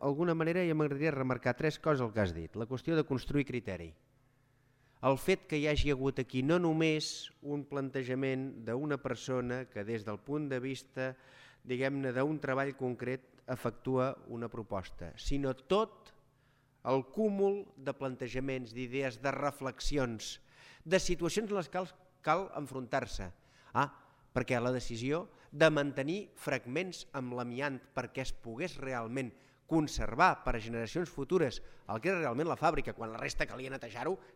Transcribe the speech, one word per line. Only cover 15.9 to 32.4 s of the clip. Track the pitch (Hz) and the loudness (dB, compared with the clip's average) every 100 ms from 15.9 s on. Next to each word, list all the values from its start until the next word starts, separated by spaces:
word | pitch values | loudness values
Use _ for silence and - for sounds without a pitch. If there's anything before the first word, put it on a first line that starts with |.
| - - - _ _ _ _ _ _ 120 | -4 -20 -20 _ _ _ _ _ _ 2
el | 135 131 | 2 2
cúmul | 208 214 196 196 202 196 - | 0 2 4 2 2 -4 -8
de | 135 | -8
plantejaments, | 131 135 123 123 123 139 131 117 | -4 -4 -4 -4 -2 -2 -4 -6
d'idees, | 120 123 135 135 117 | -8 -4 -2 -2 -2
de | 135 135 | -2 0
reflexions, | 143 139 131 - - 143 123 110 - - - - - - 160 | -2 -2 -6 -2 0 2 2 -2 -8 -12 -16 -20 -20 -16 2
de | 185 | 2
situacions | - 175 165 208 214 | 4 0 0 0 0
en | 202 | -2
les | 156 | -2
quals | 180 185 - - _ | -4 -6 -10 -20 _
cal | 156 170 190 - | 2 2 0 -6
enfrontar-se. | 143 131 120 139 120 - 90 - _ - - 123 | -6 -6 -2 -2 0 -4 -8 -12 _ -20 -2 0
Ah, | 139 - - _ _ | 2 -2 -20 _ _
perquè | 123 113 120 | -2 2 2
la | 123 | 2
decisió | 127 - 113 127 160 214 - - | 0 -2 -2 -2 -2 -4 -14 -8
de | 147 160 | 6 8
mantenir | 147 143 135 143 202 - - | 8 2 0 -2 -4 -6 -8
fragments | 147 131 120 147 185 - - | -2 -2 -2 -4 -4 -8 -10
amb | 135 123 123 | -8 -4 -4
l'amiant | 120 120 143 127 - | -4 -4 -4 -6 -8
perquè | - 120 135 | -6 -6 -4
es | 127 | -4
pogués | - 117 113 180 131 | -4 -6 -6 -6 -6
realment | 131 120 113 131 123 - - _ - | -6 -4 -2 -4 -4 -8 -20 _ 0
conservar | 160 151 - 107 123 180 - | 2 2 0 0 6 6 6
per | 127 117 | 0 -2
a | |
generacions | 110 117 113 170 170 | -2 -4 -2 -4 -4
futures | - 135 180 135 - - - - | -6 0 2 2 0 -10 -12 -6
el | 110 | -2
que | 160 | 0
era | 180 | 0
realment | 143 120 | 0 0